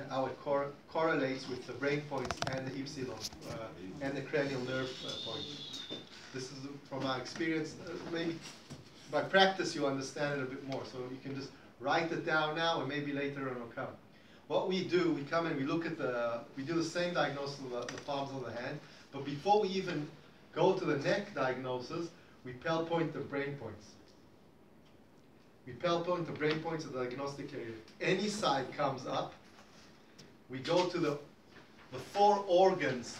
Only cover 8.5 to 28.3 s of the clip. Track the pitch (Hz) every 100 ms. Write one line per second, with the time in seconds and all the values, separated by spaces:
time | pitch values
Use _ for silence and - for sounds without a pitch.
8.5 | - - - - - - 147 143 190 190
9.5 | 185 160 156 143 135 131 156 143 143 131
10.5 | 139 135 131 - 131 127 131 139 135 127
11.5 | - - - 127 165 165 - 165 156 151
12.5 | 160 165 165 135 143 143 139 143 139 131
13.5 | 123 117 - 123 - - - - - -
14.5 | 156 190 185 165 180 165 143 143 165 139
15.5 | 135 139 165 165 151 127 123 117 117 -
16.5 | 135 139 165 151 175 175 170 147 139 143
17.5 | 143 127 120 117 131 - 139 135 135 117
18.5 | 117 135 151 - - - 143 139 147 196
19.5 | 208 190 190 175 151 147 - - - -
20.5 | 151 185 185 151 - 170 202 202 - 131
21.5 | 127 127 127 - 170 170 - - - 127
22.5 | 123 165 160 165 170 151 139 - 139 139
23.5 | 143 110 101 - - - - - - -
24.5 | - - - - - - - - - -
25.5 | - - 123 175 170 170 175 151 143 151
26.5 | 156 160 160 135 127 123 131 143 143 -
27.5 | 127 117 110 - - - 196 208